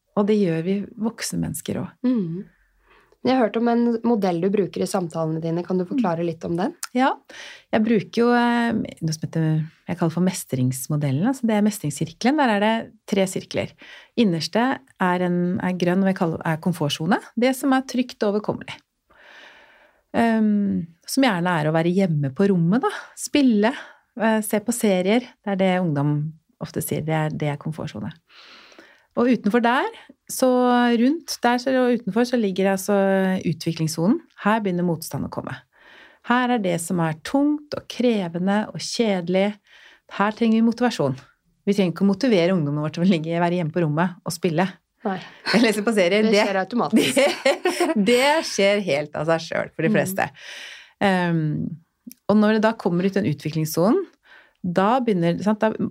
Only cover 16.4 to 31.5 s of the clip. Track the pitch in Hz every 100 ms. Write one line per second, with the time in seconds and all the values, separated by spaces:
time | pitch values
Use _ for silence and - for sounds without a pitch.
16.4 | 170 156 180 165 143 - 160 254 - -
17.4 | 254 262 277 262 262 247 247 - 214 208
18.4 | - - - - _ _ _ _ - -
19.4 | - - - _ _ _ _ - 233 220
20.4 | 214 208 202 190 170 _ - 262 262 175
21.4 | 180 165 151 165 170 180 190 151 135 135
22.4 | 202 180 165 233 403 - - - - 294
23.4 | 262 208 220 294 - - _ - 226 220
24.4 | 214 208 208 240 214 180 185 240 - _
25.4 | 214 190 190 180 175 143 147 147 156 -
26.4 | _ - - - - 143 156 156 151 -
27.4 | 147 143 156 151 151 104 156 - _ -
28.4 | - - - - - _ _ - 247 220
29.4 | 202 240 233 262 427 453 - - - -
30.4 | 254 247 247 240 240 233 254 330 - -
31.4 | 240